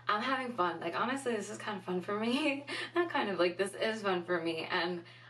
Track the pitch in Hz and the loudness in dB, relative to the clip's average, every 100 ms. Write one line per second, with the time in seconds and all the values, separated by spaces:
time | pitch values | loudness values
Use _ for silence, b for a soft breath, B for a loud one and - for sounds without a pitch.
0 | - 208 247 262 247 - 180 165 170 - | 0 2 2 0 0 2 2 2 -4 0
1 | 226 269 247 214 202 220 - 196 185 180 | 0 0 0 -2 -2 -6 -6 -6 -2 -2
2 | 180 208 226 269 302 277 - 349 B 339 | 0 0 2 2 2 0 -4 -6 B 0
3 | 349 285 208 185 180 175 196 - 220 220 | 2 2 0 2 2 2 -2 0 0 0
4 | 202 180 175 175 165 160 160 180 170 175 | 0 0 2 0 0 -2 0 0 0 -2
5 | B B B | B B B